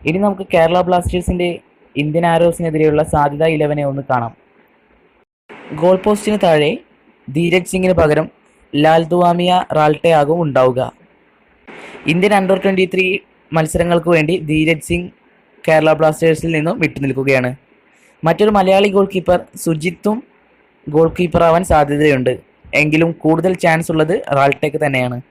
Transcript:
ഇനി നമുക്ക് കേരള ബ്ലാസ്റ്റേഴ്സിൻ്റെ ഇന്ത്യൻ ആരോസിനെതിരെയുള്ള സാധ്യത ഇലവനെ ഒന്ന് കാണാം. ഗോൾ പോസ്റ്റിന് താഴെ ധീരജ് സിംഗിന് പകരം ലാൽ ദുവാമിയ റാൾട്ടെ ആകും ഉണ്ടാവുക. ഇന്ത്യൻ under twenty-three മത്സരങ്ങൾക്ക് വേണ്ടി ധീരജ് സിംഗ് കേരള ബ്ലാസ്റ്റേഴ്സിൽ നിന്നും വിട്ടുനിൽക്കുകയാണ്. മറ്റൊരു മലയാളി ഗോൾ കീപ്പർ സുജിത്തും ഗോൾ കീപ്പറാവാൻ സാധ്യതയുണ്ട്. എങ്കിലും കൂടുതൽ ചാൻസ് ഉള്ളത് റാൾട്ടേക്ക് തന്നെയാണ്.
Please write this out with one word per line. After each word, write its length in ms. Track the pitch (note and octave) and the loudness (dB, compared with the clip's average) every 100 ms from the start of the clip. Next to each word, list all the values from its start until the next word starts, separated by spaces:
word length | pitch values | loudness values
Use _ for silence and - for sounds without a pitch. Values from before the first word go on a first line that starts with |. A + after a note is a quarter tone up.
| - | -4
ഇനി 100 | F3+ | -2
നമുക്ക് 200 | G3+ F#3+ F#3+ | -2 -4 -2
കേരള 240 | F3+ E3 F3+ F3+ | 2 2 2 0
ബ്ലാസ്റ്റേഴ്സിൻ്റെ 600 | F3+ F3 F#3 F3+ F3+ F3 E3+ _ _ _ - | 0 -2 -4 -4 -4 -4 -6 _ _ _ -6
ഇന്ത്യൻ 220 | D3+ D#3+ E3+ | -4 0 0
ആരോസിനെതിരെയുള്ള 680 | E3 E3+ - E3 D#3 D#3 D3+ D#3 | 2 0 0 -4 0 2 2 0
സാധ്യത 340 | D#3 D3 C#3+ D#3+ | 0 0 0 0
ഇലവനെ 300 | D#3 D3 D3 C#3+ | 0 -2 -2 -4
ഒന്ന് 120 | C#3 C3+ | -6 -4
കാണാം. 220 | B2+ A#2 - _ _ _ _ _ _ _ _ _ _ _ - - D3+ | -4 -4 -12 _ _ _ _ _ _ _ _ _ _ _ -20 -16 -2
ഗോൾ 140 | F3 F#3+ G#3 | 0 2 0
പോസ്റ്റിന് 320 | G#3 G#3+ G#3+ | -2 -2 0
താഴെ 260 | F3+ D#3 D3+ C4 _ _ _ _ - C#3+ | 2 2 0 -4 _ _ _ _ -8 -4
ധീരജ് 340 | E3+ F3+ F3 | 0 0 -2
സിംഗിന് 220 | F#3 F#3 E3+ | -2 0 2
പകരം 260 | D#3 D3+ D#3+ _ _ _ _ C#3+ | 2 0 -2 _ _ _ _ 0
ലാൽ 200 | D#3 E3 E3 | 2 2 2
ദുവാമിയ 400 | F3 F3 F3 F3 F3+ - D#3 | 2 2 2 0 0 0 0
റാൾട്ടെ 340 | D3+ D3 E3 D#3+ | 0 2 2 2
ആകും 220 | C#3+ E3+ D#3+ | 2 0 0
ഉണ്ടാവുക. 340 | C3 C3 B2 C3 _ _ _ _ _ _ _ - - - - - | 2 2 0 -6 _ _ _ _ _ _ _ -20 -20 -20 -10 -4
ഇന്ത്യൻ 220 | E3+ G3+ G3+ | 0 2 2
under 180 | F#3 F#3+ G3 | 2 0 0
twenty-three 460 | F#3+ F#3 F#3+ F#3 G3 _ _ _ D#3+ | 0 0 0 -2 -4 _ _ _ -2
മത്സരങ്ങൾക്ക് 560 | D#3 E3 E3+ E3+ E3 E3 | -2 -2 0 0 2 2
വേണ്ടി 200 | D3+ F3 D3+ | 2 -2 -2
ധീരജ് 360 | D#3 D#3 D#3 - | 0 0 -2 -4
സിംഗ് 180 | E3+ F3+ _ _ _ _ _ - | -6 -6 _ _ _ _ _ 0
കേരള 240 | D#3+ D#3 D#3 | 2 4 2
ബ്ലാസ്റ്റേഴ്സിൽ 500 | D#3 D3+ E3 D#3+ E3 D#3+ | 2 2 0 0 -2 -2
നിന്നും 180 | D#3 A3 | -2 -2
വിട്ടുനിൽക്കുകയാണ്. 680 | D#3 - C#3 C3 C3+ C3+ B2+ C3 _ _ _ _ _ _ D#3+ | -4 -4 -6 -4 0 0 -2 -8 _ _ _ _ _ _ -2
മറ്റൊരു 260 | E3+ G#3+ G#3 | 2 2 2
മലയാളി 320 | F#3 F#3+ G3+ G3 | 4 2 2 0
ഗോൾ 120 | G3 | 0
കീപ്പർ 260 | F#3+ E3 F3 - - | -2 0 -2 -2 -8
സുജിത്തും 540 | E3 D#3+ D#3+ E3+ G#3 A3 - _ _ _ _ _ - | -4 -4 -4 -4 -4 -4 -8 _ _ _ _ _ -4
ഗോൾ 140 | D3+ E3 - | 0 0 0
കീപ്പറാവാൻ 460 | F3+ E3+ E3 E3 F#3+ | -2 2 4 2 2
സാധ്യതയുണ്ട്. 600 | D#3+ C#3+ D3 D3+ C3+ B2+ B2 _ _ - C3+ | 0 2 2 2 2 0 -4 _ _ -6 -2
എങ്കിലും 320 | D3+ D#3 E3 D#3+ | 0 2 0 0
കൂടുതൽ 280 | D#3 D#3+ F3+ F3+ | 0 0 0 0
ചാൻസ് 240 | E3+ E3 E3 | 0 0 -2
ഉള്ളത് 200 | D#3+ D#3+ G3+ - C#3 | -2 0 -2 -2 2
റാൾട്ടേക്ക് 420 | C#3 - D3+ C#3 | 2 0 -6 -4
തന്നെയാണ്. 320 | - C3 B2 B2 - | -2 -2 -4 -6 -14